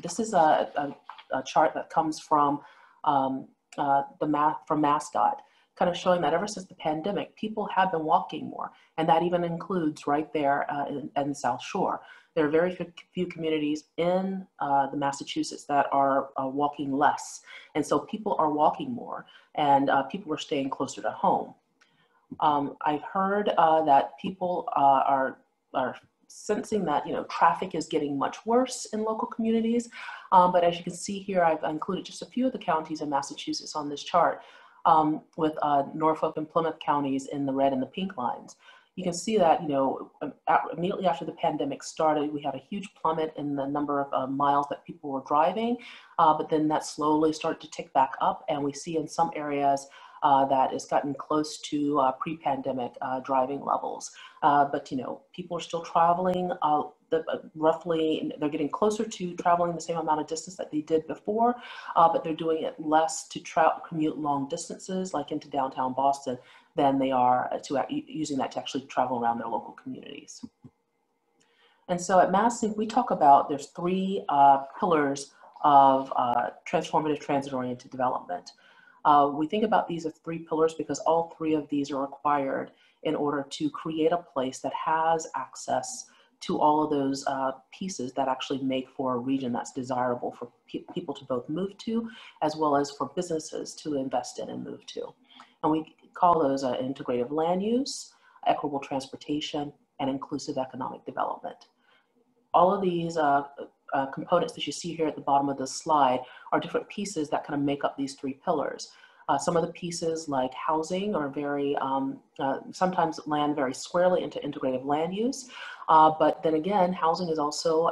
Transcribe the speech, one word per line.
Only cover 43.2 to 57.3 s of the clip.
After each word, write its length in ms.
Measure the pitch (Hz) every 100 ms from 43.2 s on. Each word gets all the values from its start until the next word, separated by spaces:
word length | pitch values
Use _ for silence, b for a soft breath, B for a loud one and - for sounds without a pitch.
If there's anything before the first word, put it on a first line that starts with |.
| 156 -
in 200 | 147 143
the 100 | 139
number 340 | 147 147 143
of, 140 | 139
uh, 140 | - 131
miles 400 | 139 143 143 147
that 160 | - -
people 240 | - 143
were 140 | 135 131
driving, 500 | 147 165 220 233 240 B B B -
uh, 140 | 160 156
but 100 | 156
then 200 | 156 156
that 160 | 151 -
slowly 480 | - 151 151 156
started 260 | 156 165 156
to 80 | -
tick 220 | - 170
back 220 | - 165 -
up, 240 | 180 180 -
and 160 | 147
we 80 | 143
see 240 | 139 175 160
in 120 | 147
some 200 | - 165 156
areas, 520 | 147 143 139 139 - B B B
uh, 220 | 143 135 135
that 280 | 131 131
it's 120 | 139 -
gotten 280 | 147 143
close 460 | 135 - 156 151 -
to, 400 | - 147 143 147
uh, 120 | 131
pre-pandemic, 840 | 131 170 160 147 135 135 131 120 -
uh, 180 | 131 131
driving 440 | 127 131 131 139
levels. 480 | - - - - - B B B
Uh, 240 | 151 143 139
but, 240 | 147 -
you 80 | 135
know, 240 | 110 - _
people 240 | - 175 170
are 60 |
still 220 | - 165
traveling, 680 | 170 175 165 175 185 180 180 -
uh, 200 | 151 151 - - _
the, 80 | 160 165